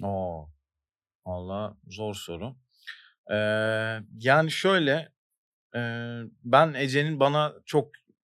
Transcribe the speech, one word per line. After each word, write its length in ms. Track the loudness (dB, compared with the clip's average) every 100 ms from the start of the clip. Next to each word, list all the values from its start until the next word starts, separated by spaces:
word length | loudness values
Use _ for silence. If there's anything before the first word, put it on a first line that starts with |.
Oo. 460 | -6 -4 -4 -6 -12 -20 _ _ _ _ _ _ -10
Vallahi 480 | -8 -8 -8 -8 -12 -16
zor 260 | -10 -8
soru. 420 | -8 -10 -10 -10 -12 _ _ -20 -20 _ _ -4
Ee, 40 | -2 0 0 0 -2 -2 -6 -10 -2
yani 320 | 4 4 4
şöyle, 580 | 0 2 4 2 0 -4 _ _ _ _ _ _ -6
e, 40 | -6 -6 -8 -10 -12 -12
ben 300 | 4 6 6
Ece'nin 460 | 2 0 0 0 2
bana 320 | 4 4 0 -4 -2
çok 220 | 0 -2 -8 _ _